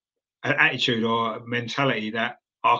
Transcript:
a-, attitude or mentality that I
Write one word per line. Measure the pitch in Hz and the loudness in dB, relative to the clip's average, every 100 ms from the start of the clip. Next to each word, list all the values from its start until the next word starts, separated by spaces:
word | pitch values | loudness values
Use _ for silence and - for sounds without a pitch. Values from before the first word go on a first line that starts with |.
| _ _ _ _ | _ _ _ _
a-, | 123 135 | -2 2
attitude | 151 131 - 113 | 2 2 0 0
or | 113 117 113 117 117 | 0 0 0 -4 -4
mentality | 120 117 - 139 110 107 | -4 -4 0 0 0 -4
that | 113 120 - _ _ | -4 -4 -6 _ _
I | 120 | 2